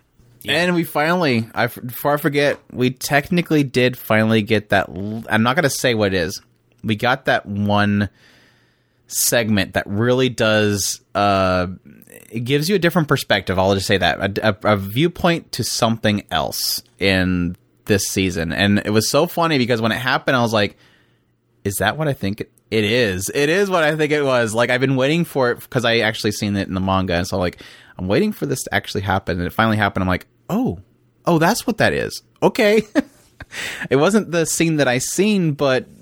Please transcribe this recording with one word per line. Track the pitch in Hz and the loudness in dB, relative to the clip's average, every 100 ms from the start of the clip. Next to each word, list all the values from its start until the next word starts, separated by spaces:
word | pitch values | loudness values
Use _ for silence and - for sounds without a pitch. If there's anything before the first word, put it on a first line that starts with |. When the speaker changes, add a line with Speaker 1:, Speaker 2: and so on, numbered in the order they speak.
| _ _ _ - | _ _ _ -14
Speaker 1:
yeah. | - 151 | -4 -2
Speaker 2:
And | 180 175 | 0 0
we | |
finally, | 139 156 156 180 156 117 113 - | -2 0 0 0 0 0 -2 -2
I | |
f-, | 120 - | -4 -4
before | 127 - 147 | -14 -6 -2
I | 147 | 0
forget, | 151 143 143 - - | 0 0 0 0 -6
we | - 127 | -2 0
technically | 127 - 143 - 175 165 156 | -2 0 0 2 0 2 2
did | 135 127 123 123 | 2 2 0 0
finally | - 107 110 113 | 0 2 4 2
get | 104 107 - | 2 0 2
that. | 98 - | 0 0
L-, | 80 101 110 - | -4 -8 -8 -2
I'm | 107 | 0
not | 117 143 | 2 2
gonna | 143 | 0
say | - 131 113 | 0 0 0
what | 101 | 0
it | 95 | 0
is. | 82 - - _ _ _ | -2 -6 -14 _ _ _
We | 110 107 | -4 -2
got | 120 131 - | 0 0 0
that | 123 - | -2 -2
one | 101 104 104 101 101 101 - _ _ _ _ _ _ _ _ - | -4 0 2 2 2 0 -6 _ _ _ _ _ _ _ _ -10
segment | - - 123 110 104 92 95 | -4 0 0 2 0 0 -2
that | - | -4
really | 101 120 127 131 | 0 2 2 0
does, | 113 110 107 104 101 - - _ 101 | 0 2 2 2 0 -4 -8 _ 0
uh, | 101 98 92 92 90 90 - 55 - - - | 2 2 2 0 -2 -6 -18 -20 -20 -20 -12
it | 113 | -8
gives | 123 143 156 | -2 0 2
you | 202 | 2
a | |
different | 170 180 147 | 2 2 2
perspective. | 135 - 104 92 92 | 0 0 0 0 2
I'll | 95 98 | 2 2
just | 98 | 2
say | 98 | 2
that | 87 65 98 104 | 2 0 -2 -2
a, | 110 | -2
a, | 98 - | 0 0
a | 104 | 0
viewpoint | 98 113 170 170 180 170 - | 0 -2 -2 0 0 0 -4
to | - | -6
something | 110 - 113 113 107 101 - | -6 0 0 0 0 -2 -2
else | 80 62 - - - - - | -4 -4 -4 -6 -6 -10 -4
in | 98 95 92 90 87 90 _ _ - | 2 2 2 0 -2 -6 _ _ -2
this | 101 - | 0 0
season. | 104 95 85 82 | -2 -2 -2 -4
And | 73 101 101 | 0 2 2
it | - | 2
was | 107 - | 0 2
so | 139 170 | 0 0
funny | - 165 143 | 0 0 0
because | 117 117 | 0 0
when | 113 | -2
it | 107 | -2
happened, | 127 143 156 131 | -2 -2 0 0
I | |
was | 117 | 2
like, | 110 101 - _ _ _ _ _ _ _ _ | 0 -2 -4 _ _ _ _ _ _ _ _
"Is | 101 98 | -6 -2
that | 98 139 | -2 0
what | 156 | -2
I | |
think | - 98 101 | -4 -4 -6
it, | - _ - | -10 _ -6
it | 110 | -2
is? | 104 120 110 90 95 | 2 2 0 -2 -4
It | 139 147 | -2 0
is | 180 202 | 0 0
what | 180 | 0
I | 151 156 | 0 0
think | 151 | 0
it | 151 | 0
was." | 139 127 113 110 | 2 2 0 0
Like, | 120 | 0
I've | 123 | 2
been | 131 131 | 0 2
waiting | 135 165 | 2 0
for | 160 143 123 | 0 0 0
it | 113 - | -2 -4
'cause | 131 117 | -2 0
I | 117 | 2
actually | 110 110 110 | 2 0 -2
seen | - 104 101 | -2 -2 -2
it | 95 | -2
in | |
the | 92 | -2
manga. | 95 95 92 | 0 0 0
And | 87 85 | -2 -2
so, | 98 | -2
like, | 87 - - - - - | -4 -6 -14 -20 -20 -8
I'm | 92 | -2
waiting | 117 214 | 0 0
for | 202 147 | -2 -4
this | 131 | -6
to | - | -4
actually | 101 - 104 | -6 -4 -6
happen. | 98 95 - 87 | -2 -2 -2 -4
And | 87 | -4
it | |
finally | - 113 107 | 0 0 2
happened. | 101 104 | 0 0
I'm | 92 | 0
like, | 90 - _ - | -2 -4 _ -6
"Oh, | 202 254 90 - _ _ _ - | -2 -2 -4 -12 _ _ _ 0
oh, | 170 | 2
that's | 165 240 - | 2 0 -2
what | 220 | 0
that | 110 | 0
is. | 71 52 - - _ | 0 -4 -8 -16 _
Okay." | 180 - 214 220 214 | 0 2 2 2 2
<laughs> | 311 - _ _ - - - - - - | -2 -4 _ _ -20 -18 -12 -10 -10 -2
It | 135 | 2
wasn't | 170 214 175 | 4 2 2
the | 170 156 | -2 -2
scene | - 165 156 | 0 0 2
that | 131 | 2
I | 123 | 0
seen, | - - 208 202 165 | -2 0 2 2 0
but | 143 139 127 - - | 0 0 0 -4 -14